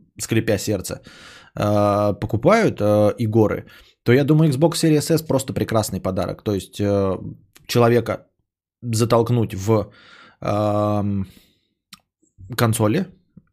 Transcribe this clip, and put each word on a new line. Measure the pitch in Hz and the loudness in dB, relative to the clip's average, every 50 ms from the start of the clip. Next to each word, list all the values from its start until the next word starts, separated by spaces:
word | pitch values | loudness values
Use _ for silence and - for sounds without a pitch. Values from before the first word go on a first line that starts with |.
| _ _ _ - | _ _ _ -12
скрипя | - - 117 110 107 113 104 95 | -6 -2 -2 -2 0 0 -2 -2
сердце, | - 107 104 92 92 - - - - - - - - - - - - - - - | -2 -2 -4 -4 -4 -8 -12 -14 -16 -20 -20 -20 -20 -20 -20 -20 -20 -12 -6 -4
э, | 104 104 104 104 104 101 101 104 104 104 95 - | -2 0 2 2 2 2 2 2 0 0 -2 -4
покупают, | - - - 107 - 165 214 233 208 139 110 - | -4 -4 -2 0 2 2 4 4 2 0 0 0
э, | 104 104 104 107 104 104 - - | 0 2 4 4 4 2 2 0
игоры, | 120 107 107 113 107 - - 87 - - - - - _ _ _ | -2 0 4 4 4 2 2 -4 -8 -14 -20 -20 -20 _ _ _
то | - 117 | 2 2
я | 120 139 139 | 4 4 4
думаю, | 127 156 151 160 160 | 4 4 4 4 2
Xbox | 131 127 165 160 170 | 2 2 0 0 0
Series | - - 160 156 147 143 - 165 | 0 0 2 2 2 0 0 -2
S | 151 | -2
просто | 156 - - - - - | -2 -2 -2 -2 -2 -4
прекрасный | 98 107 107 - 110 110 104 - 98 92 | -6 -6 -4 -2 -2 -2 -2 -2 -6 -6
подарок. | - 95 92 98 90 98 98 - | -6 -4 -4 -4 -4 -6 -8 -6
То | - 110 101 | -4 -4 -4
есть, | 95 - - - - | -4 -4 -8 -6 -4
э, | 104 101 101 101 98 95 92 92 - 104 - - _ _ _ - _ | -2 0 0 0 0 -2 -4 -6 -8 -14 -16 -18 _ _ _ -18 _
человека | - - 123 120 117 120 120 113 113 95 - - _ _ _ _ _ _ _ _ _ _ _ - 120 113 | -2 0 2 4 4 4 2 0 -2 -6 -8 -10 _ _ _ _ _ _ _ _ _ _ _ -8 -4 -2
затолкнуть | 107 120 113 120 117 117 117 123 120 107 - 104 | 0 0 2 2 2 2 2 0 0 0 -2 -4
в, | 98 95 107 110 107 98 - - - - - - - - - _ - | -6 -2 0 0 0 0 -4 -12 -20 -20 -20 -20 -20 -20 -20 _ -10
эм, | - - 104 104 107 104 104 104 104 104 104 104 101 101 101 98 95 - - - _ _ _ _ _ _ _ _ _ _ - - _ _ _ _ _ _ _ - 95 98 120 | -6 -4 -2 -2 -2 0 0 0 0 0 0 -2 -2 -2 -2 -4 -6 -8 -12 -20 _ _ _ _ _ _ _ _ _ _ -20 -20 _ _ _ _ _ _ _ -20 -16 -10 -4
консоли | - 123 113 110 - 110 107 117 185 190 - - _ _ _ - - _ _ | -2 0 0 0 2 0 0 0 0 -2 -6 -10 _ _ _ -20 -20 _ _